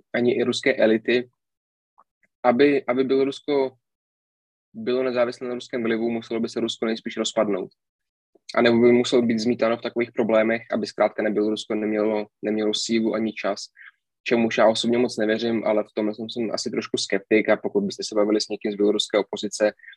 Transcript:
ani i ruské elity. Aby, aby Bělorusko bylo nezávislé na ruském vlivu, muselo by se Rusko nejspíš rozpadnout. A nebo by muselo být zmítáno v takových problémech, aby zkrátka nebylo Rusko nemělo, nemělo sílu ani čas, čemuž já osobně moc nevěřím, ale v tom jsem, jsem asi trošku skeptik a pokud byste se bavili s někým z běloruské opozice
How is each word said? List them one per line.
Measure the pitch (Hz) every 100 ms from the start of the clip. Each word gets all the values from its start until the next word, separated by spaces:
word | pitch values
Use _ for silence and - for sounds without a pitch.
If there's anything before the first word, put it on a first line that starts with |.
| -
ani | 120 120
i | 117
ruské | 120 113 135 104
elity. | 110 110 120 123 123 _ _ _ _ _ _ _ _ _ _ _
Aby, | 123 120 143 139 -
aby | 127
Bělorusko | 131 135 135 135 - 143 131 _ _ _ _ _ _ _ _ _ _
bylo | 113 113 127
nezávislé | 131 123 120 - 123
na |
ruském | 123 - 123
vlivu, | 113 110 117
muselo | 117 - 117
by | 113
se | 120
Rusko | 113 - 113
nejspíš | 113 117 110
rozpadnout. | 110 113 104 92 - _ _ _ _ _ _ _ -
A | -
nebo | 120 117
by | 120
muselo | 120 120 127
být | 117 113
zmítáno | 120 120 113 117
v |
takových | 113 120 120
problémech, | - 110 110 110 117 -
aby | 113 101
zkrátka | - 107 -
nebylo | 107 101 107
Rusko | 107 -
nemělo, | 107 110 107 107 107 104 -
nemělo | 107 107 107
sílu | 107 - 113 110
ani | 110 110
čas, | - 98 104 - _ - _ _ _
čemuž | - 117 113 -
já | 110
osobně | 110 113 120
moc | 120 -
nevěřím, | 107 110 117 113
ale | 107 107
v | 107
tom | 113 107
jsem, | 107 110
jsem | 120 107
asi | 90 113
trošku | 110 - 117
skeptik | - 95 - 110 107
a | 104
pokud | - 101
byste | 98 -
se | 98
bavili | 107 104 107
s | -
někým | 104 107
z | 101
běloruské | 104 104 - 104
opozice | - 101 104 - 104 - -